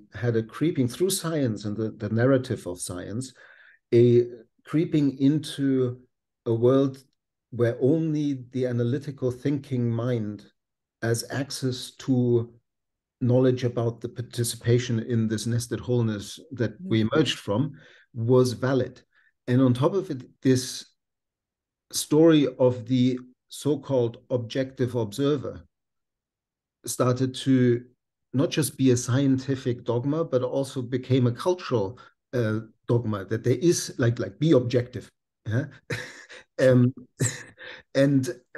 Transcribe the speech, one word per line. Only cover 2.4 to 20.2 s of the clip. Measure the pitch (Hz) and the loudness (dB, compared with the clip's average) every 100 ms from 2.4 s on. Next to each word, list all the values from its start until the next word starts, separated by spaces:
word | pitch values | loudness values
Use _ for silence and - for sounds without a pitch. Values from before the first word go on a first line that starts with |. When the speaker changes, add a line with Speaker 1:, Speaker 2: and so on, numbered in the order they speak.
| 127 98 87 | 0 -6 -8
Speaker 1:
of | 90 | -12
science, | - 90 92 110 131 - - - - _ - | -10 -10 -8 -8 -10 -14 -20 -20 -20 _ 2
a | 120 120 120 120 - - _ | 6 6 6 2 -6 -20 _
creeping | - 151 160 160 139 135 | -4 -2 0 2 0 2
into | 135 151 151 139 139 131 123 123 _ _ _ _ 120 | 2 2 -4 -4 0 0 0 -4 _ _ _ _ -4
a | |
world | 113 120 135 139 131 _ _ _ _ - | 2 4 4 2 -2 _ _ _ _ -10
where | 117 113 117 | -2 0 2
only | 135 160 160 151 143 131 120 | 2 2 0 0 -2 -4 -6
the | 127 123 | -6 -2
analytical | 120 120 139 131 123 127 | -2 -2 -2 -6 -4 -4
thinking | 123 139 147 - 123 120 | -2 -4 -4 -4 -4 -2
mind | 113 123 117 104 104 - _ _ _ _ - | -2 -2 -2 -4 -10 -16 _ _ _ _ -6
has | 117 117 117 | -2 -2 -4
access | 123 139 - 131 127 - - | -6 -6 -6 -6 -6 -10 -10
to | - 123 123 120 113 - _ _ _ _ _ - | -2 0 2 2 0 -12 _ _ _ _ _ -4
knowledge | 123 127 131 123 | 2 4 4 2
about | 120 117 117 - | -2 -2 -4 -4
the | - | -10
participation | - 120 120 120 117 117 123 123 113 | -10 -8 -4 -4 -2 2 2 2 -4
in | 127 117 110 | -2 0 0
this | 107 117 | -2 -2
nested | 120 - 117 | -4 -4 -6
wholeness | - 123 113 104 101 - - | -2 0 0 -2 -8 -16 -12
that | 120 110 - | -4 -4 -4
we | - 110 | -2 0
Speaker 2:
Mm. | 107 | 2
Speaker 1:
emerged | 151 131 - | 2 0 -2
from | - 107 151 - - - _ | -4 -2 -2 -6 -20 -20 _
was | 117 113 127 123 | -6 4 4 4
valid. | 104 127 135 - - _ _ _ _ - | 0 -2 -2 -2 -10 _ _ _ _ 0
And | 127 | 2
on | 131 | 4
top | 120 165 | 4 0
of | 196 175 | 0 -4
it, | 127 | -8